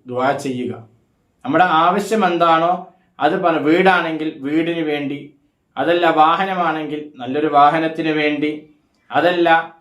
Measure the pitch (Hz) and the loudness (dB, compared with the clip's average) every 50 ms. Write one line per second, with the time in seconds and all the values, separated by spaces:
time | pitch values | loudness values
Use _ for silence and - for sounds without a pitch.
0 | _ 123 123 127 127 139 139 - - 135 127 123 123 - - - - - _ _ | _ -8 -4 -2 -2 -2 -2 -2 -4 -6 -6 -6 -6 -8 -8 -10 -16 -20 _ _
1 | _ _ _ _ _ _ _ _ - 127 147 165 185 180 160 160 165 175 190 208 | _ _ _ _ _ _ _ _ -6 -2 2 2 2 4 4 2 2 2 2 0
2 | 196 - 220 214 196 175 175 170 170 165 160 160 165 175 185 185 - - _ _ | -2 -2 0 0 0 0 0 2 2 2 4 2 2 0 -2 -4 -6 -12 _ _
3 | _ _ _ - 139 156 180 185 175 170 160 151 135 151 160 180 185 190 185 175 | _ _ _ -2 -2 0 0 0 0 0 0 0 2 2 2 4 4 4 4 2
4 | 165 160 160 151 156 156 - - 131 143 151 165 165 165 170 165 156 151 147 143 | 0 -2 -4 -6 -6 -8 -8 -8 -6 -2 -2 -2 -2 -2 -4 -4 -4 -4 -4 -4
5 | 143 135 143 143 143 147 - _ _ _ _ _ _ _ _ 127 143 160 175 175 | -4 -6 -8 -10 -12 -16 -20 _ _ _ _ _ _ _ _ -4 0 0 2 2
6 | 175 165 160 156 156 160 170 180 190 190 190 180 170 160 156 156 156 143 151 151 | 2 2 4 4 4 4 4 2 -2 -2 -2 -2 -2 -2 -2 -4 -6 -6 -8 -10
7 | 147 - - 131 120 127 131 151 156 156 147 143 143 147 160 160 160 160 160 170 | -10 -12 -14 -12 -8 -6 -4 -2 -2 2 4 4 4 6 4 2 -2 -2 -4 -4
8 | 160 160 151 151 151 147 147 139 147 151 151 - - - _ _ _ _ _ _ | -4 -2 -2 0 0 -2 -2 -2 -2 -4 -4 -6 -12 -20 _ _ _ _ _ _
9 | _ - 117 143 156 175 180 170 170 170 165 165 165 - - _ | _ -4 -2 0 2 2 2 2 4 4 4 2 2 -2 -10 _